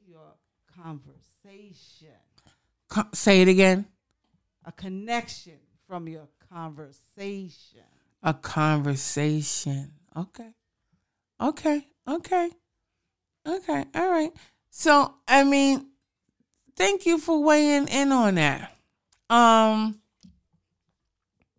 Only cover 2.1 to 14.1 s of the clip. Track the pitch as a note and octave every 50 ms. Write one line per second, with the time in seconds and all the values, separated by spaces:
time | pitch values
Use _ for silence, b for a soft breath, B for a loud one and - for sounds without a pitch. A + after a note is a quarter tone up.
2.1 | B2 F#2 _ _ _ _ _ _ _ _ _ _ _ _ _ - - G#3 G#3 -
3.1 | - - - G#3+ G3 F#3+ F#3 F#3 F#3 F#3 F#3+ F#3+ F#3 F#3+ G3+ _ _ _ _ _
4.1 | _ _ _ _ _ _ _ _ _ _ - E3+ - - F#3 F#3+ F#3+ F#3+ G#3 A3+
5.1 | A#3+ A#3 A#3 - - - - F3+ D#3 C#3 _ _ _ _ _ - F#3 F3 E3 D#3+
6.1 | D#3+ D#3+ D3+ C3+ _ _ _ _ F#3 E3+ E3 D#3+ D3+ C#3+ D3+ C#3 C#3 _ _ _
7.1 | _ G#3 G3 G3+ G3+ G3 F#3+ F3 C#3 _ - _ _ A#2 _ _ _ _ _ _
8.1 | _ _ - F#3 D3 - - - - D#3+ D3+ D#3 D#3 D3+ C#3 D3 C#3 C3+ - -
9.1 | - C#3+ D3 D3+ D3+ D3+ D3 - - - - C#3+ C#3 C#3 C#3 C#3 D3+ D3 _ _
10.1 | - D#3+ E3+ - _ - A#3 A3+ A3+ _ _ _ _ _ _ _ _ _ _ _
11.1 | _ _ _ _ _ - - C#4 D4+ - - D#4 D4 D4 C#4 _ _ _ - -
12.1 | C#4+ E4+ - - F#4 F4+ E4+ F4 F4 _ _ _ _ _ _ _ _ _ _ _
13.1 | _ _ _ _ _ _ - D4 E4+ F#4+ F4+ - D4+ C#4 C#4 C#4 - - F4 F#4+